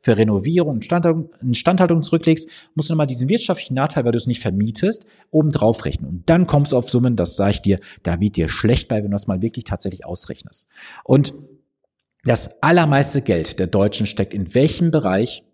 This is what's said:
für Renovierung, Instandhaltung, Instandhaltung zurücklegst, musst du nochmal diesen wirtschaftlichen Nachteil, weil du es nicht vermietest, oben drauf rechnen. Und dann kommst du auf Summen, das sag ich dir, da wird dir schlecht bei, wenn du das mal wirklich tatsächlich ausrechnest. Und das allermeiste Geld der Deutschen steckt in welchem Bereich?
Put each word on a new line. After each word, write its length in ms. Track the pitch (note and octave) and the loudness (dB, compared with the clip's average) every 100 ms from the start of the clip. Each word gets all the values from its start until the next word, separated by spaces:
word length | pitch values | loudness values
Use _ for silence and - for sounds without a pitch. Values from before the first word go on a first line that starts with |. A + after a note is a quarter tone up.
für 160 | - G#2+ | 2 2
Renovierung, 580 | A2 G2+ G#2 F3 D3+ A#2+ | 4 2 0 0 0 -4
Instandhaltung, 540 | - F3 E3+ D#3+ D#3 _ | -2 0 2 0 -4 _
Instandhaltung 640 | B2+ A#2+ - F#3 F3 E3+ | -4 0 2 2 4 2
zurücklegst, 680 | D3 E3 E3 D#3+ - - - | 2 0 2 0 -2 -18 -10
musst 160 | - D3+ | -6 -2
du 20 | |
nochmal 140 | D#3+ C#3+ | 0 -2
diesen 240 | A#2+ B2+ | -2 0
wirtschaftlichen 420 | A3+ - F3+ - | 0 0 -4 -4
Nachteil, 320 | B2+ C#3 - | -2 -2 0
weil 80 | A#2+ | 0
du 60 | A#2 | 0
es 80 | B2 | -2
nicht 140 | A#2+ | -4
vermietest, 680 | G#2 F#2+ G#2+ A2+ F#3 A3+ _ _ _ | -2 -2 -2 0 -2 -2 _ _ _
oben 220 | D#3 D3+ | 0 2
drauf 340 | - A2 A#2 - | 2 2 2 -4
rechnen. 200 | C#2 C#2 | -6 -8
Und 220 | F2 - | -6 2
dann 180 | E3 F3+ | 2 4
kommst 260 | C#3+ C#3+ | 2 2
du 40 | B2+ | 0
auf 140 | - | 0
Summen, 260 | B2 B2 A2+ | 0 2 0
das 200 | F2 - | -2 0
sag 120 | G2 | 0
ich 140 | G2+ | 0
dir, 180 | G2+ F#2+ - - | 0 0 -2 -10
da 180 | - E2+ | -6 -2
wird 160 | G#2 G2 | -2 0
dir 140 | D#2+ | -4
schlecht 380 | - A2 B2 - | 0 0 0 0
bei, 80 | A2 | -4
wenn 80 | |
du 80 | G#2 | -2
das 140 | G2+ - | -4 -4
mal 140 | F#2 | -4
wirklich 240 | A2+ - | -4 -6
tatsächlich 400 | - F#2 G2 F#2 | -10 -8 -8 -10
ausrechnest. 640 | - F2+ - - - - - _ - - | -12 -10 -10 -12 -12 -14 -16 _ -20 -20
Und 300 | - C3+ C#3 - - - _ _ _ _ _ _ | 2 2 2 -6 -20 -20 _ _ _ _ _ _
das 380 | - A#2 - - | -2 -2 -2 -4
allermeiste 600 | D3 F3 D#3+ C#3 C#3+ C#3+ | 2 2 4 2 2 -2
Geld 360 | - F2 D#2 - | 0 -2 -2 -4
der 100 | F#2 | -2
Deutschen 380 | G2+ G#2 - G#2 | 2 0 0 -4
steckt 280 | - G2 | -2 -4
in 200 | G#2 F2 | -4 -2
welchem 360 | A#2+ D#3 - E3+ | 2 2 2 0
Bereich? 540 | D#3 G2+ F#2+ A#2 - _ | 2 0 0 -2 -6 _